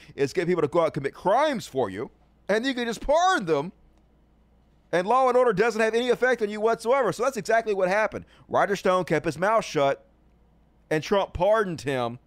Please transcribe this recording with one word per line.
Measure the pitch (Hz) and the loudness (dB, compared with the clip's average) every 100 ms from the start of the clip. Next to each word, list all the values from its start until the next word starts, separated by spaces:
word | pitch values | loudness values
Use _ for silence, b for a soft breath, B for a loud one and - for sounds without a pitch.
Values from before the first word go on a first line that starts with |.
| B | B
is | - 139 | -2 -2
get | - 170 | 0 0
people | 175 | 0
to | 151 | 2
go | 170 | 2
out | 160 | 0
and | 156 | -2
commit | 135 | -8
crimes | - 185 233 311 247 - | -4 2 2 2 -2 -6
for | 131 110 | -4 -2
you, | 95 127 _ _ _ - | -4 -10 _ _ _ -2
and | 214 269 | -2 -2
you | |
can | 254 | -4
just | 233 214 | -4 -4
pardon | - 311 359 359 170 | 0 2 4 2 0
them, | 147 165 - _ _ _ _ _ _ _ _ _ _ _ | -2 -2 -10 _ _ _ _ _ _ _ _ _ _ _
and | 165 185 | -2 2
law | 247 262 | 2 4
and | 247 | 4
order | 247 | 2
doesn't | 185 233 214 | 2 0 0
have | 220 | 0
any | 226 247 | 0 0
effect | 226 254 247 | 0 0 0
on | 208 | -2
you | 214 | -2
whatsoever. | 220 233 226 277 220 | -2 0 0 0 0
So | 170 | -2
that's | 254 226 | -4 -4
exactly | 196 226 220 | -2 0 0
what | 196 180 | -2 0
happened. | 202 220 104 - b b | 0 -2 -4 -14 b b
Roger | 120 180 196 | 0 0 0
Stone | 196 185 175 | 0 0 0
kept | 156 165 | -2 -2
his | 147 | -2
mouth | 190 226 | 0 0
shut, | - 151 139 131 _ _ _ _ _ _ _ _ - | 0 0 0 0 _ _ _ _ _ _ _ _ -6
and | 156 | -4
Trump | - 202 180 | 0 -2 -2
pardoned | - 185 220 196 151 | 0 2 2 0 -4
him. | 139 135 120 120 | -6 -4 -4 -8